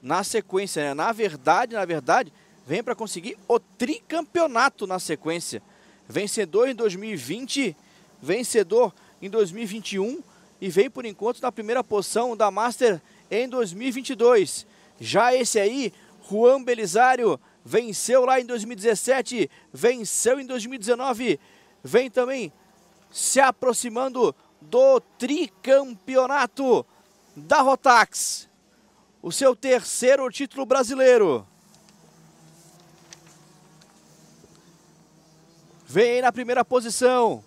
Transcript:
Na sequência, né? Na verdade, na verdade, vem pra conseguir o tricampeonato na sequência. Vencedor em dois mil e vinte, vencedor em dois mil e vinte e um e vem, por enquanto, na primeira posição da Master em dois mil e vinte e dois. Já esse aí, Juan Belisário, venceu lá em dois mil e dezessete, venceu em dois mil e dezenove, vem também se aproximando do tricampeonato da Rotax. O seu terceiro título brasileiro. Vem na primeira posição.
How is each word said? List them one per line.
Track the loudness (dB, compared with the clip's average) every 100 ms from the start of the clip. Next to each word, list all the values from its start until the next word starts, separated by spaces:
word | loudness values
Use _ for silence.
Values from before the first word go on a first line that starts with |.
Na | -2 -4
sequência, | -2 -4 -4 -6 -4 -6
né? | -6
Na | -4 -4
verdade, | -2 -4 -4 0 2 2 -4
na |
verdade, | -6 -6 0 0 0 _ _ _ -8
vem | -8
pra | -6
conseguir | -8 -8 -10 -12 -14 _
o | -2
tricampeonato | _ _ -6 -6 _ -8 -4 -2 0 2 0 0
na | -8 -6
sequência. | -6 -8 -6 -6 -8 -12 _ _ _ _ _
Vencedor | -6 -4 -4 -2 0 0
em |
dois | 0 -4 -4
mil | -8
e | -10
vinte, | -8 -10 -8 -4 -4 -6 _ _ _ _
vencedor | -4 -4 0 0 2 2 2 -2 _ _
em | -6
dois | -2 -2
mil | -2
e | -10
vinte | -10 -8
e | -6
um | -6 -6 -14 _ _ _
e | -4
vem, | 2 0
por | 0
enquanto, | -12 -6 -6 -4
na | -6
primeira | -8 -4 -4
posição | -2 -4 -2 -2 -2 0
da | 0
Master | 0 -4 2 0 0 _ _ _
em | -4 -4
dois | -4 -4
mil | -4 -6
e |
vinte | -6 -8
e | 2
dois. | 4 4 2 -4 -14 _ _ _
Já | -2 2 4
esse | 2 0 0
aí, | 0 -2 -8 -10 _ _ -8
Juan | 4 4 4
Belisário, | 0 -4 -2 2 4 4 0 -2 _ _
venceu | -2 -2 -2 -8 2 2
lá | 4 2
em |
dois | 0 -8
mil | -8
e | -4
dezessete, | -2 -2 0 -2 0 -2 -4 _ _
venceu | -2 0 0 -4 -2 0 0
em | -2
dois | -8 -8
mil |
e | -12
dezenove, | -4 -2 -2 -4 -2 -2 _ _ _ _
vem | 0 0 0
também | -2 -2 -4 -8 _ _ _ _ _ _
se | -6 -2 4
aproximando | 4 2 -2 -2 -4 -6 -6 0 0 0 _ _
do | -2 4 6 6 2 _
tricampeonato | -4 -4 -4 _ 2 2 2 -12 -2 0 0 0 -2 -2 2 2 2 _ _ _ _ -20
da | 0 2
Rotax. | 4 2 4 6 4 0 -8 -8 -12 _ _ _ _ _ _ _
O | -10
seu | 2 2
terceiro | 2 2 0 0 -2 2 2 0
título | -6 -10 -8 0
brasileiro. | 0 0 4 6 6 6 0 -4 _ _ _ _ _ _ _ -20 _ -20 -20 -20 _ _ _ _ -20 _ _ _ _ _ _ _ _ _ _ _ _ _ _ _ _ _ _ _ _ _ _ _ _ _ _ _
Vem | 2 4 4
na | 0
primeira | -2 -2 0
posição. | 2 0 -2 0 2 4 2 0